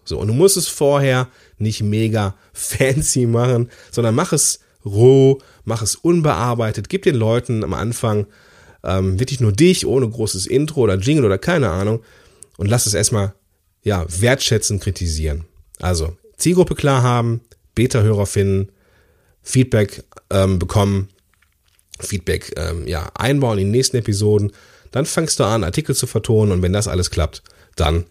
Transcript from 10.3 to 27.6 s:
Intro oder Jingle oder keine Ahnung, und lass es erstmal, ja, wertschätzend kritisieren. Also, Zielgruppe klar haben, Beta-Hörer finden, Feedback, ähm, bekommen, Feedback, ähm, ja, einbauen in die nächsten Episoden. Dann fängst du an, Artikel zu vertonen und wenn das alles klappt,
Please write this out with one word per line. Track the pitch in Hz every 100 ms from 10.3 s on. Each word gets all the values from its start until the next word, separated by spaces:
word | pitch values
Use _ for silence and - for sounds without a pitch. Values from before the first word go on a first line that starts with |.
| 95 92
Intro | 135 151 143
oder | 110 98
Jingle | 110 151 113
oder | 95
keine | - 175 113
Ahnung, | 87 104 117 - - _ _ - -
und | 98
lass | 120 107
es |
erstmal, | 98 104 107 98 - _ _ _ _
ja, | 104 95 87
wertschätzend | 85 117 139 - 110 - 101
kritisieren. | - 92 87 78 78 73 80 _ _ -
Also, | 85 85 82 87 - -
Zielgruppe | 156 180 175 127
klar | 143 135
haben, | 123 120 117 117 - _ _
Beta-Hörer | - 123 117 104 101 98
finden, | 101 98 98 98 _ _ _ _ _ _ _
Feedback, | - 131 127 113 101 - - - _
ähm, | 98 95 92
bekommen, | 90 104 101 98 95 _ _ _ _ _ _ _ _ -
Feedback, | - 92 - 82 - -
ähm, | 82 85 -
ja, | 80 - -
einbauen | 120 143 127 104
in | 98
die | 117
nächsten | 131 123
Episoden. | 110 101 107 104 101 - - - _
Dann | 120 160
fängst | - 160 -
du | 107
an, | 113
Artikel | 85 151 - 135
zu | 123
vertonen | 113 - 110 104
und | 90
wenn | 90
das | 101 107
alles | 87 87
klappt, | - 82 - - _